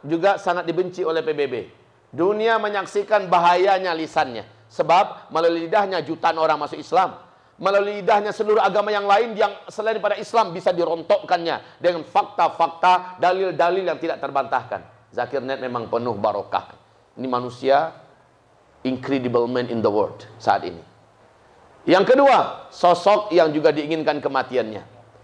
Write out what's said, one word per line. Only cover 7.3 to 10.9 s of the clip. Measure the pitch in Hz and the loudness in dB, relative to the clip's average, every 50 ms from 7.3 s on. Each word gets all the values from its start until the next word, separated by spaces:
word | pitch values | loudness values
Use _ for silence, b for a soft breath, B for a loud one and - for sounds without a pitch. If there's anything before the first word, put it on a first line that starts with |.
| b b b b b b | b b b b b b
Melalui | 165 190 202 202 202 202 208 208 185 | -2 0 2 2 0 0 -4 -4 0
lidahnya | 220 214 208 208 208 | 2 2 2 2 -2
seluruh | 190 - 220 208 214 220 190 | -4 -4 0 2 2 2 2
agama | 202 180 208 202 214 | 2 2 0 0 0
yang | 208 202 202 | -2 -2 2
lain | 202 196 214 240 233 214 | 2 2 2 2 0 -2
yang | 202 214 202 196 - - | -2 -2 -2 -2 -6 -18
selain | - - - 208 220 226 214 | -16 -10 -6 -4 -4 -4 -2
pada | 180 208 202 | -2 -2 -2
Islam | 196 208 - - 233 214 185 165 | -4 -6 -2 0 0 0 0 -2
bisa | 185 170 196 | -4 -2 -2
dirontokkannya | 180 170 170 - | 0 0 -2 -2